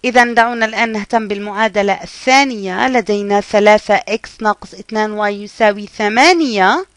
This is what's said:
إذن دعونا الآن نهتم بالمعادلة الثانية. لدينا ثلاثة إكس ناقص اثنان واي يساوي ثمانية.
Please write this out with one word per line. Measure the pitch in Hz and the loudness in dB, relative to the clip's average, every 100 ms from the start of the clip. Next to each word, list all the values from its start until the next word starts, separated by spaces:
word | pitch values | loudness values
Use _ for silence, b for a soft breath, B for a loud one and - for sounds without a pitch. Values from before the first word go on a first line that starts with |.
إذن | 254 247 240 | 2 2 2
دعونا | 233 233 240 220 | 2 0 0 -4
الآن | 220 226 | -2 -4
نهتم | 214 202 233 214 | -4 -2 -4 -2
بالمعادلة | 202 208 202 220 190 202 - | -8 -8 -2 -2 0 -2 -2
الثانية. | - - - 269 277 226 190 185 254 | -6 -6 0 2 2 -2 -8 -2 0
لدينا | 254 196 208 202 202 | 0 -2 -4 0 -2
ثلاثة | - 208 208 214 - | 2 2 4 4 2
إكس | 202 - 220 - - | -2 0 -8 -8 -4
ناقص | 214 202 - | -4 -4 -8
اثنان | - - 220 214 | -20 -8 -4 -4
واي | 208 208 208 | -2 -4 -4
يساوي | 208 - 220 202 208 | -12 0 0 0 -10
ثمانية. | - 214 220 311 359 294 214 190 285 381 | -4 -2 4 4 4 0 2 2 2 -4